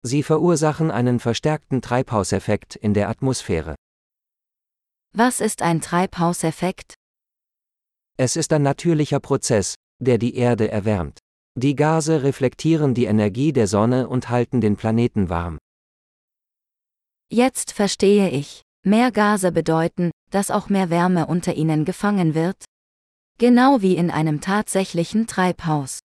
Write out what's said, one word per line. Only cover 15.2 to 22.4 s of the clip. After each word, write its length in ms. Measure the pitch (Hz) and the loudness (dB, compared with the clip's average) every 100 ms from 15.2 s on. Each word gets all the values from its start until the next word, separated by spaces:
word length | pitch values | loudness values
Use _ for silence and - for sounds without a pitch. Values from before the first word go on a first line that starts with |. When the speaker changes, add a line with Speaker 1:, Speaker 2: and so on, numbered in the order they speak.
| 90 | -2
Speaker 1:
warm. 300 | 85 85 78 _ _ _ _ _ _ _ _ _ _ _ _ _ _ _ _ _ | -2 -6 -10 _ _ _ _ _ _ _ _ _ _ _ _ _ _ _ _ _
Speaker 2:
Jetzt 380 | 214 254 - - | 2 2 0 -10
verstehe 580 | - 202 - 196 208 190 | -2 -2 2 4 4 2
ich. 320 | 139 147 - _ _ | -2 -8 -16 _ _
Mehr 280 | 185 214 247 | 0 2 2
Gase 400 | 220 208 208 185 | 2 2 2 0
bedeuten, 580 | 165 160 160 170 - 175 - _ | 0 0 0 0 -2 -4 -4 _
dass 200 | 196 196 | -4 -2
auch 180 | 208 - | -4 0
mehr 220 | 196 185 | -2 0
Wärme 360 | 170 180 180 160 | 0 2 0 0
unter 280 | 175 180 | -2 -2
ihnen 300 | - 160 156 | -2 0 0
gefangen 500 | 156 - 202 202 165 | -2 -2 -2 0 0
wird? 300 | 151 | 0